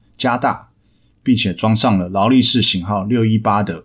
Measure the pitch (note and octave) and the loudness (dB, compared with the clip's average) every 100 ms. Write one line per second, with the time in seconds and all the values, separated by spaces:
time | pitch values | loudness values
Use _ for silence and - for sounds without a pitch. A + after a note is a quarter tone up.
0 | _ - B2 A#2+ C3+ - - _ _ _ | _ -6 -4 -2 -2 -4 -12 _ _ _
1 | _ _ - A#2 G2 E2+ A2 A2+ B2+ G2 | _ _ -2 0 0 -2 0 2 2 0
2 | F2+ G2 G#2+ C3 A#2 B2 - F#2+ F2 G#2 | 0 0 2 4 2 2 0 -2 -4 -4
3 | G2+ A#2+ A2+ A2 A2 G#2 G2+ E2 | -2 0 2 0 2 0 -2 -8